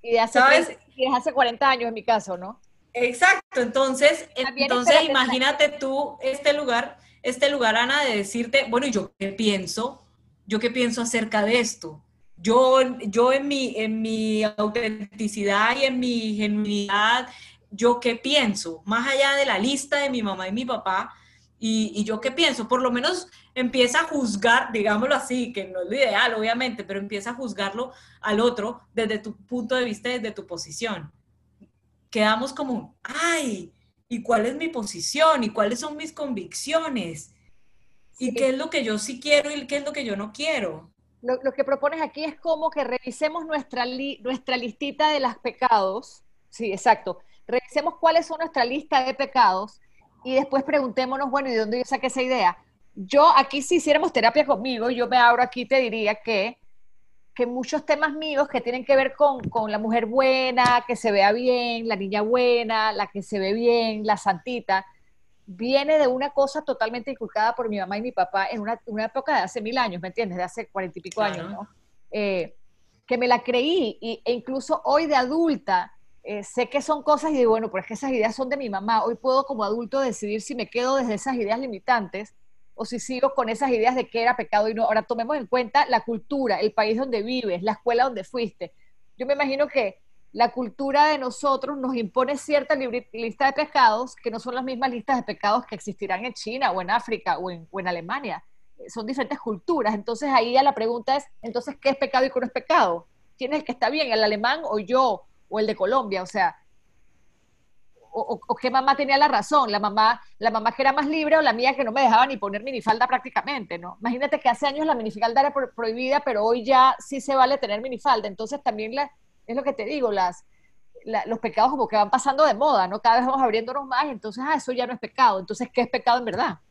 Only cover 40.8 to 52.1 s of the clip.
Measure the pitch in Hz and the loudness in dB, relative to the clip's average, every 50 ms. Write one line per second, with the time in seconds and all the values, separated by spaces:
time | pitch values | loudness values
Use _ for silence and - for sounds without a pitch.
40.8 | 165 - _ _ _ _ _ _ - 240 254 254 262 269 262 - 269 269 277 269 | -16 -20 _ _ _ _ _ _ -4 -4 -4 -2 -2 -6 -2 -2 -2 0 0 0
41.8 | 277 285 311 320 311 - - 285 311 320 302 - - 339 320 302 311 320 - 294 | 0 -2 -2 -2 -6 -6 -4 -6 -8 -8 -8 -6 -2 -2 -2 0 0 -4 -2 -2
42.8 | 262 240 254 247 - 254 - - 302 302 311 339 330 320 311 294 269 _ - 254 | -4 -4 -4 -6 -6 -8 -6 -2 -4 -2 -2 -4 -6 -4 -4 -6 -6 _ -6 -4
43.8 | 240 247 254 254 269 277 269 - 208 247 262 - _ - 254 247 240 240 202 _ | -4 -4 -4 -6 -6 -8 -8 -8 -6 -6 -6 -6 _ -4 -4 -4 -4 -6 -8 _
44.8 | 294 277 233 - 302 302 302 285 262 247 233 - - 247 214 _ 254 247 233 208 | -8 -8 -2 0 2 2 2 2 0 -2 -4 -4 -8 -8 -4 _ 2 2 2 2
45.8 | 196 190 190 226 - - - - _ _ _ _ _ _ - - 233 214 190 196 | 2 0 -4 -6 -10 -12 -20 -20 _ _ _ _ _ _ -12 -8 -6 -6 -6 0
46.8 | - 247 214 202 - 190 175 - - - - - - - 240 247 - - - 294 | 4 4 4 4 2 -10 -10 -10 -14 -20 -20 -20 -10 -2 -2 -2 -4 -2 -4 -2
47.8 | 285 339 330 - - 320 320 330 330 - 330 311 330 320 - 277 240 240 254 302 | -2 -2 -4 2 2 4 4 4 2 0 -6 -6 -6 -4 -2 -2 -2 0 -2 -6
48.8 | 294 - 311 269 254 262 262 - 277 269 - 254 233 196 185 185 202 214 - _ | -4 0 0 2 2 0 -2 -4 -4 0 4 4 4 4 4 2 -4 -8 -14 _
49.8 | _ _ _ _ _ _ _ _ _ 254 262 262 269 269 269 269 269 294 311 294 | _ _ _ _ _ _ _ _ _ 0 0 0 2 2 0 -2 0 2 0 0
50.8 | 269 254 208 262 254 247 262 269 285 269 240 277 277 262 240 220 220 208 226 247 | 0 0 -2 -2 -2 -2 -2 -4 -2 0 0 -2 -2 0 0 0 0 0 -2 -4
51.8 | 247 - 277 254 - 254 | -2 -2 -2 -2 -2 -2